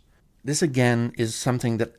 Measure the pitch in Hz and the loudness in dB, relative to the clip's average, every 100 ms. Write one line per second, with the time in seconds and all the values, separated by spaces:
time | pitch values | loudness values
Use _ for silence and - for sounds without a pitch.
0 | _ _ _ _ 127 143 170 127 123 117 | _ _ _ _ -6 0 0 2 2 2
1 | 120 - 113 113 - 127 123 113 113 | 0 -2 -4 -2 -2 0 0 0 -2